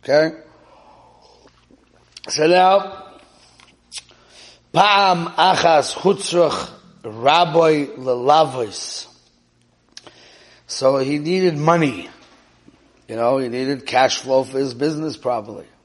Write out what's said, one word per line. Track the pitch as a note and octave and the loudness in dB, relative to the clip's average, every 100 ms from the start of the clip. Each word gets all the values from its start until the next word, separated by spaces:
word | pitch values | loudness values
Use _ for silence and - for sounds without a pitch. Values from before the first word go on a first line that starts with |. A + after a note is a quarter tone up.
Okay? | - D3+ D#3+ D#3 - _ _ _ _ _ _ _ _ _ _ _ _ _ _ _ _ - - | 2 2 2 -4 -20 _ _ _ _ _ _ _ _ _ _ _ _ _ _ _ _ -20 -10
So | - D#3 | -2 2
now, | F3+ F#3 G3+ - - - - _ _ _ _ - _ _ - _ _ _ - - _ _ | 4 4 2 0 -16 -20 -20 _ _ _ _ -20 _ _ -20 _ _ _ -20 -20 _ _
Pa'am | D#3+ G3+ G3+ G3 F3 E3+ | 2 4 4 2 0 -2
Achas | - F3 E3+ E3+ D#3 - | 2 2 4 4 2 0
Chutzrach | - F3+ G3 - E3+ D#3+ A#2+ - - _ _ | -2 -2 -2 -2 0 0 0 -10 -16 _ _
Rabbi | A#2 G#2+ B2 D#3+ E3+ D#3+ E3 D#3 C#3 - | -16 -4 2 2 2 2 2 2 -2 -8
Lelavos. | B2+ B2 B2+ D3+ D#3 B2+ A2 - - - - _ _ _ _ _ _ _ _ - - _ - - _ _ _ | -4 -2 4 4 4 -2 -8 -8 -14 -14 -16 _ _ _ _ _ _ _ _ -20 -20 _ -20 -20 _ _ _
So | - C3+ C#3 | 0 0 2
he | C3+ D3 | -2 -4
needed | D3+ F#3 F#3 D3 | -2 0 0 0
money. | D#3 E3+ D3+ G2+ - - _ _ _ _ _ _ _ _ _ | 2 2 2 -4 -16 -20 _ _ _ _ _ _ _ _ _
You | A2+ | -2
know, | A#2 C3+ | 0 0
he | B2+ | -2
needed | A#2+ C3 C#3 | -4 -4 -6
cash | - B2+ C3 - | -2 2 2 0
flow | B2+ C3 | 0 0
for | B2+ C3+ | 0 -4
his | C#3 | -6
business | A#2+ D3 D3+ D#3 B2+ | -2 -4 -4 -8 -8
probably. | B2+ A#2+ G#2+ G2 D#2+ _ | -6 -6 -8 -16 -18 _